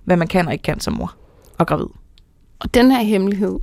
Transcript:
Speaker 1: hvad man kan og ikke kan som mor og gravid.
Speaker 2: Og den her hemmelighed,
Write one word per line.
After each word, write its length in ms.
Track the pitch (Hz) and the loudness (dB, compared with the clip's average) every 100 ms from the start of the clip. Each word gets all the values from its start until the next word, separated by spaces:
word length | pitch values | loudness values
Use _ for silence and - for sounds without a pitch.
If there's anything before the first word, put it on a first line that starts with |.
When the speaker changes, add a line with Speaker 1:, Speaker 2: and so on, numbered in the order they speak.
Speaker 1:
hvad 140 | - 175 | 0 0
man 100 | 165 | 2
kan 200 | 185 160 | 0 0
og 60 | |
ikke 100 | 143 | -2
kan 160 | - 151 | -4 -6
som 140 | - | -6
mor 220 | - - - - _ - - | -6 -8 -12 -20 _ -10 -4
og 100 | 170 | -2
gravid. 180 | 151 - - - - _ _ _ - | -2 -4 -10 -20 -20 _ _ _ -14
Speaker 2:
Og 140 | - | -2
den 180 | 247 254 | 4 4
her 100 | 262 | 4
hemmelighed, 560 | 214 202 196 196 196 185 | 2 0 0 -2 -2 -4